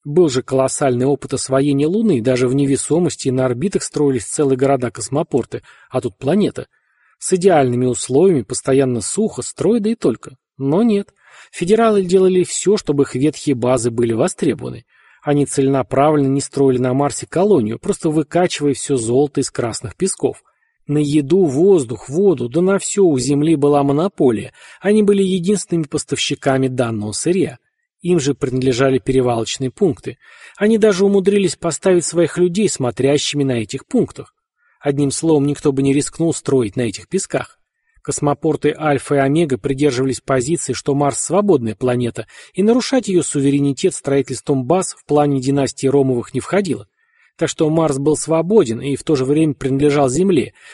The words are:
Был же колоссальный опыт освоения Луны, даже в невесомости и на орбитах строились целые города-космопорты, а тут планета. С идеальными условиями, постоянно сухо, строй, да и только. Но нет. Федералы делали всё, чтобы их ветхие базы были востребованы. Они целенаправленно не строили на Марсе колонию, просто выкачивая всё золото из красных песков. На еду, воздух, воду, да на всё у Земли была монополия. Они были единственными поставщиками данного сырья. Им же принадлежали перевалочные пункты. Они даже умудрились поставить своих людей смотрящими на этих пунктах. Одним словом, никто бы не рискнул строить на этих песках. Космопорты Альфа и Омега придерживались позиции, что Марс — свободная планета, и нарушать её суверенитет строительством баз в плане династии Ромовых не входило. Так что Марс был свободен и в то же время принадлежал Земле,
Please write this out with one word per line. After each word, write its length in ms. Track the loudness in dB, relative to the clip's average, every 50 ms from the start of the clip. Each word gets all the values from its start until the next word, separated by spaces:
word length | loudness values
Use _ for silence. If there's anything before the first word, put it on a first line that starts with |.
| _
Был 240 | -2 0 2 2 2
же 140 | 2 -2 -2
колоссальный 640 | -2 0 0 0 0 0 -2 -2 0 0 0 0
опыт 280 | 0 0 -2 -4 -6 -8
освоения 540 | -8 -4 -2 0 0 2 2 0 0 0 0
Луны, 320 | 0 0 2 2 2 2
даже 280 | 2 0 2 2 2 0
в 60 | 2
невесомости 720 | 0 0 0 0 -2 0 0 0 0 0 0 -2 -4 -4 -2
и 20 | 0
на 140 | 0 0
орбитах 360 | 0 -2 -2 -4 -4 -2 -4 -4
строились 420 | -4 -2 0 0 0 0 0 -4
целые 340 | -6 -4 -2 0 0 2 2
города-космопорты, 1040 | 2 2 2 0 -2 -4 -8 -10 -10 -6 -4 -4 -4 -2 -2 -2 -2 -2 -8 -14 -14 -16 -20 _ _ _
а 100 | -6 -6
тут 180 | -6 -6 -8 _
планета. 480 | -4 -2 0 0 0 0 -2 -6 -12 -14 _ _ _ _ _ _ _ _ _ _
С 140 | -4 -2 -2
идеальными 540 | 2 4 4 4 4 4 2 2 0 0
условиями, 560 | 0 -2 -4 -4 -2 2 4 4 4 4 2 -2
постоянно 580 | -4 -8 -6 -2 0 2 2 2 2 0 -4
сухо, 420 | -4 -4 -4 -2 -2 -2 -4 -6 -10
строй, 380 | -10 -8 -4 0 0 0 0
да 100 | 0 -2
и 40 | -2
только. 420 | -2 -2 -2 -2 -2 -8 -16 -20 -20 _ _ _
Но 260 | -6 -2 0 0 2 2
нет. 300 | 2 0 0 -4 -6 _ _ _ _ -20 -20 -20 -20 -10
Федералы 500 | -6 0 2 2 4 4 4 2 2 2
делали 420 | 2 4 4 4 4 4 2 0
всё, 320 | 0 -4 -2 0 0 0
чтобы 280 | 0 0 0 0 0 0
их 100 | 0 0
ветхие 400 | 0 0 0 -2 -2 -2 -2 -2
базы 360 | 0 0 0 0 0 0 -2
были 220 | -2 0 0 0 0
востребованы. 720 | 0 0 -2 -2 -2 -2 -2 -2 -2 -6 -10 -12 -14 -16 _ _ _ _ _ _ _ -4
Они 240 | -2 0 0 0
целенаправленно 800 | 0 0 0 0 2 2 0 -2 -2 0 0 2 2 2 2 2 0
не 120 | 0 -2
строили 380 | -4 -4 -2 0 2 2 2 2
на 160 | 0 0 0
Марсе 320 | 0 0 -2 -4 -6 -10
колонию, 520 | -6 -2 0 2 4 4 2 2 0 -4 -6
просто 320 | -6 -6 -6 -4 -2 -2
выкачивая 640 | 0 0 -2 0 0 0 0 0 -2 -2 -2 -2 -2
всё 220 | -2 -2 -2 -2
золото 440 | -2 0 0 0 2 0 0 0 -2
из 100 | -4 -4
красных 460 | -4 -6 -6 -6 -6 -8 -10 -14 -6
песков. 460 | -4 -4 -4 -2 -4 -4 -4 -4 -8 _ _ _ _ _ _ _ _ _
На 120 | -4 -2 -2
еду, 460 | 0 0 0 0 2 2 2 4 4
воздух, 640 | 2 2 2 4 4 4 4 2 -2 -6 -10 -10 -6
воду, 400 | -2 2 2 2 2 2 -2 -4
да 140 | -2 0 2
на 160 | 2 0 0
всё 260 | -2 -2 0 2 4
у 140 | 4 2 2
Земли 380 | 0 0 0 0 2 2 2
была 260 | 2 4 2 4 2 2
монополия. 720 | 2 0 0 0 -2 0 2 2 2 2 0 -4 -10 -16 -20 -20 -20 -18 -4
Они 220 | 0 2 2 4 4
были 200 | 4 4 4 2
единственными 600 | 0 0 0 0 0 0 -2 -2 -2 -2 -2 -2
поставщиками 840 | -2 -4 -6 -4 -4 -6 -4 -4 -4 -6 -4 -2 0 0 2 0 0
данного 440 | 0 -2 -2 -2 -4 -4 -6 -6 -6
сырья. 460 | -4 -2 0 0 0 0 -2 -4 -10 _ _ _ _ _ _ _ _
Им 200 | -2 0 0 2
же 140 | 2 0 -2
принадлежали 640 | -2 -4 -4 -2 0 0 0 2 2 2 2 2 0
перевалочные 720 | 0 0 0 2 2 2 0 -2 -4 -6 -6 -6 -6 -8
пункты. 480 | -4 -2 0 -2 -2 -4 -8 -14 -14 -14 _ -20 -20 -20 -20 -20 -6
Они 220 | -2 0 2 2 4
даже 260 | 4 2 2 2 2
умудрились 520 | 2 2 2 2 2 2 2 0 0 -2
поставить 480 | -4 -6 -6 -6 -2 0 2 2 2 2
своих 340 | 0 0 0 0 0 0 0
людей 300 | 0 0 0 0 0 -2
смотрящими 720 | -2 -2 -4 -4 -2 0 0 2 2 0 0 -2 -2 -2 -2
на 180 | 0 -2 -2
этих 260 | -4 -6 -8 -12 -8
пунктах. 480 | _ 0 0 0 0 -4 -12 -18 -20 _ _ _ _ _ _ _ _ _ _
Одним 300 | -4 -2 0 0 0 -2
словом, 360 | -2 -2 0 2 2 2 2
никто 260 | 0 -2 -2 -2 -2 0
бы 100 | 2 0
не 100 | 2 2
рискнул 400 | 0 -2 -4 -4 -2 -2 -2 -2
строить 440 | -2 -2 0 0 2 0 0 -2
на 60 | -4 -4
этих 260 | -4 -6 -8 -10 -6
песках. 500 | -6 -6 -4 -4 -4 -6 -6 -8 _ _ _ _ _ _ _ _ _ _ -10
Космопорты 720 | -10 -6 -4 -2 -2 -2 -2 -2 -2 -2 0 -2 -2 -2 -2
Альфа 380 | -2 -2 -2 -2 -2 -2 0
и 20 | 0
Омега 400 | 2 2 2 0 0 0 -2 -4
придерживались 600 | -2 -4 -2 0 0 0 2 0 -2 -2 -4 -4
позиции, 520 | -4 -2 -2 -2 0 -2 -4 -4 -4 -6 -6
что 220 | -6 -4 -2 0
Марс — 240 | 0 0 0 -2 -4
свободная 560 | -4 -2 0 2 2 4 2 2 2 -2 -4
планета, 520 | -4 -2 -2 0 0 -2 -4 -6 -8 -12 -14 -18 -20 -20 -10 _
и 80 | 0 2
нарушать 460 | 2 2 2 0 0 -2 -2 -2 0
её 140 | 0 0 0
суверенитет 720 | 0 -2 0 0 2 2 2 0 0 0 0 -2 -2 -2
строительством 680 | -4 -4 -2 0 0 0 -2 -6 -8 -4 -2 -2 -2 0
баз 300 | 0 0 0 0 -4 -8
в 100 | -14 _
плане 360 | 0 0 2 2 2 0 0
династии 480 | 0 0 0 0 0 -2 -4 -4 -2 2
Ромовых 440 | 2 2 2 2 0 -2 -4 -6 -8
не 80 | -8
входило. 460 | -6 -2 -2 -2 -2 -2 -6 -8 -10 -14 _ _ _ _ _ _ _ _ _
Так 140 | -6 -4 -4
что 180 | -2 -2 0 0
Марс 300 | 2 2 2 0 0 0
был 180 | 0 0 0
свободен 640 | 0 -2 -2 -2 0 0 2 2 2 2 2 -2 -4
и 160 | -4 -4 -6
в 60 | -4 -2
то 120 | 0 0
же 100 | 0 0
время 300 | 0 2 2 2 0 0
принадлежал 540 | -2 -4 -2 0 2 2 2 2 2 2 0
Земле, 460 | 0 0 0 2 2 0 0 -2 -8 _ -20 -20